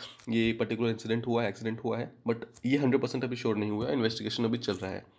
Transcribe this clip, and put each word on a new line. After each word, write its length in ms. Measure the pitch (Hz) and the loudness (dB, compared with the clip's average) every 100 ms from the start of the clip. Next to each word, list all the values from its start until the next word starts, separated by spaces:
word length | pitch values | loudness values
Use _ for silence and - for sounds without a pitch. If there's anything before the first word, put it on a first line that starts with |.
| - - - | -16 -12 -2
ये 240 | 113 113 | 2 2
पर्टिकुलर 360 | 113 107 110 117 | 2 0 0 0
इंसिडेंट 380 | 110 110 113 120 | 0 -2 -2 2
हुआ 160 | 117 | 0
है, 60 | 107 | 0
एक्सीडेंट 340 | 101 113 113 | -2 -4 -4
हुआ 140 | 113 113 | -2 -4
है, 140 | - - 117 | -6 -6 -2
but 100 | 113 - - 123 | -2 -4 -4 2
ये 120 | 143 | 4
हंड्रेड 240 | 135 135 | 6 4
परसेंट 220 | 131 131 | 2 -2
अभी 120 | 127 120 | -2 -2
श्योर 220 | 117 104 | 0 2
नहीं 140 | 104 | 0
हुआ 160 | 104 127 | 0 0
है, 60 | |
इन्वेस्टिगेशन 500 | 139 110 113 107 - | 2 0 0 -4 0
अभी 140 | 113 117 | 0 0
चल 160 | 107 | -2
रहा 180 | 92 95 | -2 -4
है। 140 | 90 - | -6 -10